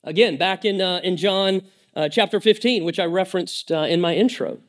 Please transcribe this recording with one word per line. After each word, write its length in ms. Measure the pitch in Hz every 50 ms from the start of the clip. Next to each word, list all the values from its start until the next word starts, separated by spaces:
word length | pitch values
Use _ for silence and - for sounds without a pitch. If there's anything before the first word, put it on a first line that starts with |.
| _
Again, 340 | - 160 180 226 220 151 135
back 260 | 170 185 190 185 -
in, 160 | 214 196 196
uh, 200 | 190 185 180 175
in 160 | - 185 185 165
John, 440 | 165 202 190 196 196 190 190 190 190 - _ _ _ _ _
uh, 140 | - 156 147
chapter 320 | 151 226 208 190 - 202
fifteen, 440 | - 220 208 214 - 240 254 208 160
which 140 | 170 165 -
I 60 | 185
referenced, 680 | 170 170 190 185 185 - 185 170 - - - - -
uh, 100 | 165 156
in 200 | 156 120 170 170
my 140 | 175 170 165
intro. 440 | 151 220 254 - - 131 76 - - _